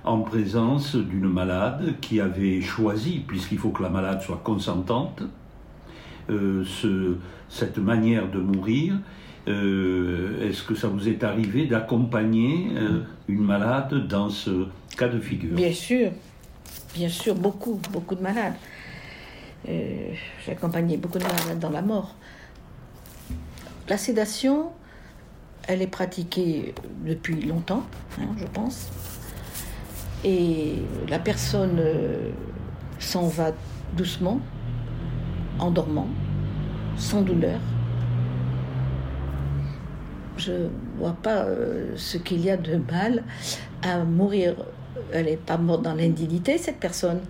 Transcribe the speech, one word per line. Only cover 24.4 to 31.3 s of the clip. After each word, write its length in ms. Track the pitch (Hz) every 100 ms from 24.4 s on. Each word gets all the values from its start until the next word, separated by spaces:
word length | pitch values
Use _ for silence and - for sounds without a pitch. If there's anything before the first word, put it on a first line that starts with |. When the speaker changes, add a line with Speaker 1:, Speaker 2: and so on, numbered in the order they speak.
| 262 285 330 339 - - - - - - - - -
Speaker 2:
elle 140 | 185
est 60 | 190
pratiquée 880 | - 180 - 170 - 175 156 - - - -
depuis 380 | 156 160 - 160
longtemps, 400 | 147 165 170 196 - - - -
hein, 80 | 208 214
je 80 | 175
pense. 460 | - 226 269 - - - - - - - - - - - - - -
Et 520 | 196 185 175 160 151 - - - -
la 80 | 151
personne, 600 | 190